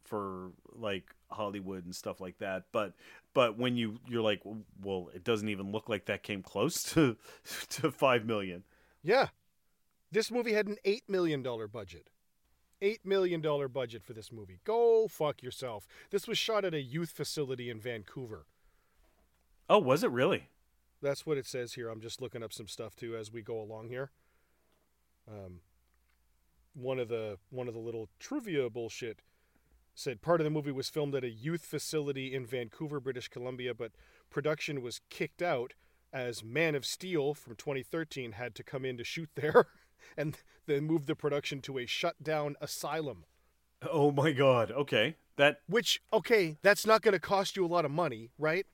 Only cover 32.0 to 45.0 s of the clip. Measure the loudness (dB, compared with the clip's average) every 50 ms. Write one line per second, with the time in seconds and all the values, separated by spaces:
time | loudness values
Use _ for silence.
32 | -2 -2 -4 -4 -4 -4 -4 -6 -6 -4 -4 -4 -4 -6 -8 -8 -8 -6 -6 -6
33 | -6 -6 -6 -6 -8 -10 -12 -8 -8 -8 -8 -6 -4 -6 -4 -4 -8 -10 _ _
34 | -20 _ _ -20 _ _ -6 -2 0 0 0 0 -2 -4 -4 -4 -4 -6 -10 -10
35 | _ _ -6 -6 -6 -6 _ -4 0 0 2 0 0 -4 -8 _ _ _ _ _
36 | _ _ -8 -6 -4 -4 -6 -6 -10 -4 0 2 2 2 2 0 -2 -4 -8 -8
37 | -6 -2 0 0 0 0 -2 -4 -8 -18 -16 -10 -6 -4 -4 -4 -4 -4 -4 -4
38 | -4 -4 -6 -8 -8 -8 -8 -8 -10 -10 -10 -12 -14 -8 -8 -6 -4 -4 -6 -6
39 | -6 -8 -6 -8 -8 -8 _ -4 -2 6 8 8 8 8 0 -20 _ _ _ _
40 | -20 -16 -8 -4 -4 -4 -4 -8 _ _ _ -20 _ 0 0 0 2 2 0 0
41 | 0 -2 -4 -2 0 0 0 0 -2 -4 -6 -6 -8 -6 -6 -6 -4 -4 -4 -2
42 | -2 -2 -2 _ -4 -2 0 0 0 -2 -4 -6 -8 -8 -8 -6 -4 -4 -4 -2
43 | -4 -4 -6 -10 -14 _ _ _ _ _ _ _ _ _ _ _ -6 -2 2 6
44 | 6 6 6 6 4 4 6 8 8 8 8 8 6 2 2 -2 0 4 6 6